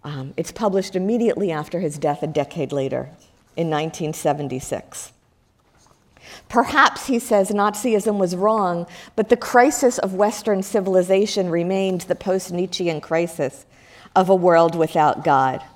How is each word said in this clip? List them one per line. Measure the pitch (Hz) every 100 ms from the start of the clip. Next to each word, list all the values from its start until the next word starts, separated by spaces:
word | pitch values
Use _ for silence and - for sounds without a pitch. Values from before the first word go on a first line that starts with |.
Um, | 147 147 131 -
it's | 165
published | - 214 190 190
immediately | 185 185 233 233 170 196
after | 156 151 175
his | 175 147
death | 151 143
a | 151
decade | 156 143 - 143
later, | 143 135 131 135 - _ _ _ -
in | 165
nineteen | 151 160 - 156
seventy-six. | 156 160 147 143 131 - 110 - - - _ _ _ _ _ _ _ _ _ _ _ - - _
"Perhaps," | 247 269 294 285 - -
he | 247
says, | 233 208 196
"Nazism | 208 202 208 254 220 202 208
was | 185
wrong, | 180 202 220 190 175 175 - -
but | - 208
the | 202
crisis | - 247 254 - 254 240
of | 190
Western | 185 208 226 - 196
civilization | 196 220 190 185 180 190 208 - 180
remained | 170 170 190 190 185
the | - 175
post-Nietzschean | - 190 - 175 185 - 175 156
crisis | - 165 170 - 135 - - _ - - - -
of | 185
a |
world | 190 180 165 165
without | 170 160 170 151 -
God." | 156 139 135 127 -